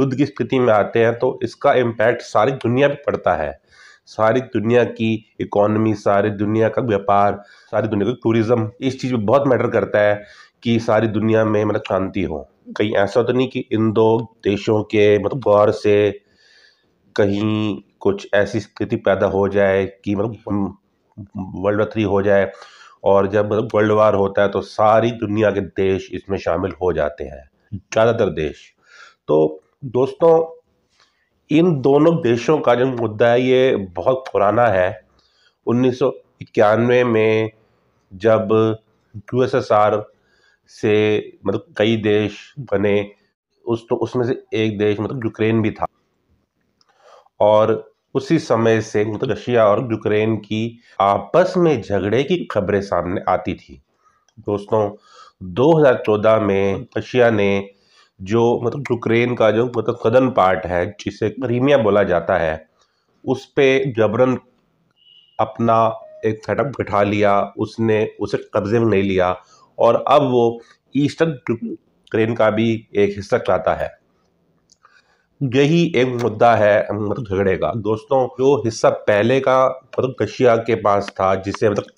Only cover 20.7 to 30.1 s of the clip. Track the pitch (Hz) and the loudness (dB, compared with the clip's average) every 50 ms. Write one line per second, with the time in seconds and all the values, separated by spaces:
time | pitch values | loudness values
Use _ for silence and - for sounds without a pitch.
20.7 | 101 - _ _ _ _ _ _ _ 107 101 - - 101 95 90 87 90 92 101 | -8 -12 _ _ _ _ _ _ _ -20 -20 -16 -14 -14 -14 -12 -10 -4 -2 -2
21.7 | 104 104 107 107 - 110 107 92 101 98 98 104 98 98 95 95 - - - - | 0 0 -2 -2 -2 -2 -2 0 0 0 2 2 2 2 2 0 -4 -10 -20 -20
22.7 | - - - - - _ - 101 98 98 98 95 101 104 104 107 107 101 127 113 | -20 -20 -20 -20 -16 _ 0 2 4 4 2 2 0 0 0 0 0 -2 -2 0
23.7 | - 104 107 107 107 107 107 107 101 98 98 98 101 104 101 98 101 98 95 - | 0 0 2 2 4 4 4 4 4 2 0 0 0 0 0 0 0 -4 -6 -6
24.7 | - - 107 107 110 113 113 120 117 - 110 101 104 110 107 101 98 101 98 85 | -2 0 2 4 4 4 2 0 -2 -4 -6 -4 0 0 0 2 0 -2 -4 -6
25.7 | - 101 98 95 95 92 95 - 90 - - 95 98 90 - 95 82 85 92 90 | -4 -2 -2 0 -2 -2 -6 -8 -12 -14 -8 -8 -8 -6 -4 -4 -2 -2 -4 -6
26.7 | 78 - 90 90 82 76 76 76 - - 73 65 71 67 69 _ _ _ _ _ | -6 -4 -4 -2 -2 -2 -2 -4 -6 -8 -12 -14 -14 -18 -20 _ _ _ _ _
27.7 | 104 95 - _ - 110 113 120 110 113 104 92 78 80 78 71 - - - - | -16 -16 -14 _ 0 2 2 2 2 0 0 -2 -2 -4 -6 -6 -8 -10 -18 -20
28.7 | _ _ _ _ - - - - _ _ _ - 151 156 156 156 - - _ _ | _ _ _ _ -20 -20 -20 -20 _ _ _ -2 0 2 0 0 -2 -8 _ _
29.7 | _ _ 143 127 110 127 135 135 | _ _ -12 -6 -2 -2 -2 -2